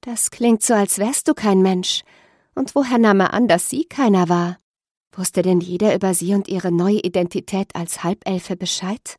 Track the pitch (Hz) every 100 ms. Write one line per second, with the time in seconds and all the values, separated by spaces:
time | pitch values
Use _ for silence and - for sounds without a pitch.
0 | - 233 - - 233 226 - 226 202 -
1 | 208 277 - 302 220 190 185 185 185 -
2 | - _ _ _ _ - 269 - 262 240
3 | 226 196 190 - 240 170 - 254 330 -
4 | 262 190 175 175 175 180 _ _ _ _
5 | _ - 185 - 180 180 175 180 208 180
6 | 190 175 170 202 190 190 180 170 180 208
7 | 185 180 175 190 - 190 196 - 170 -
8 | 170 196 - 185 - 180 180 - 185 220
9 | -